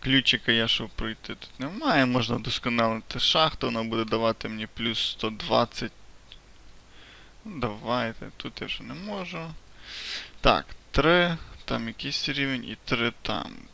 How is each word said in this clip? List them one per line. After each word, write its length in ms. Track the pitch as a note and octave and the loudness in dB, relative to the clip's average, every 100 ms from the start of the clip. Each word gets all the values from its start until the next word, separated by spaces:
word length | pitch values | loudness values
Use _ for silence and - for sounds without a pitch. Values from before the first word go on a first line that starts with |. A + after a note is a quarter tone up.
Ключика 520 | - C3+ B2 A#2 - | 4 4 4 0 2
я, 160 | A#2 A#2 | 2 4
щоб 200 | - A2 | 0 -2
пройти, 460 | - A2 G#2+ - | -6 -6 -6 -10
тут 160 | A2 - - | -10 -12 -10
немає, 480 | C3 G3 D#4+ D#3+ B2+ | -8 -4 2 4 6
можна 300 | B2 A2+ A#2+ | 4 2 0
вдосконалити 800 | A2 - - A#2+ A#2 A2 - C3+ | 0 -2 0 2 2 2 -4 -2
шахту, 480 | - E3+ D#3+ - C3 | 2 4 4 2 -2
вона 160 | A#2 | -2
буде 220 | A2+ A2+ | 0 0
давати 440 | A2 A2+ A2+ A2 A2 | 2 2 2 2 -4
мені 180 | A2 A2 | -8 -8
плюс 360 | - A2+ A2 - | -6 -4 -2 -4
сто 200 | - A2 | -2 -4
двадцять. 640 | A2 - A2 A#2 - A#2 - - - - - - - - - - - - - - - | -4 2 4 2 -2 -8 -10 -20 -20 -20 -20 -20 -20 -20 -20 -20 -20 -20 -20 -20 -18
Ну, 140 | A3 F3 | -14 -4
давайте, 680 | A#2+ G#2 A2+ B2 A#2 A2 - - | -4 -4 -2 0 0 -4 -12 -12
тут 240 | - - | -12 -8
я 60 | - | -8
вже 160 | - | -8
не 120 | A2+ | -8
можу. 440 | C#3 G3+ G3+ F3+ F3 E3 D#3+ - - - - - - - - | -10 -8 -8 -8 -10 -10 -12 -16 -20 -16 -12 -10 -10 -10 2
Так, 260 | B2 G2 C2+ - - | 6 6 2 -14 -4
три, 460 | - C#3+ F3 F3 E3 - - | 2 6 6 6 0 -8 -14
там 240 | - B2 A2+ | -4 -4 -4
якийсь 400 | A2 C#3+ C#3 - | -8 -6 -4 -4
рівень 360 | C#3+ C#3 C3 | -2 0 -2
і 120 | A2+ G#2+ | -6 -10
три 280 | - B2 A#2 - | -2 0 0 -2
там. 300 | - G2+ D2 D2 D2+ | -6 -4 -4 -12 -18